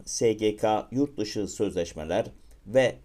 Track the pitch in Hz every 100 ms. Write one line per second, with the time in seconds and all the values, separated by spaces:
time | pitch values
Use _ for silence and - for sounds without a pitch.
0 | - - 117 107 107 104 110 107 - 123
1 | 143 120 107 110 95 - 101 90 85 82
2 | 78 95 - - - - 98 127 120 -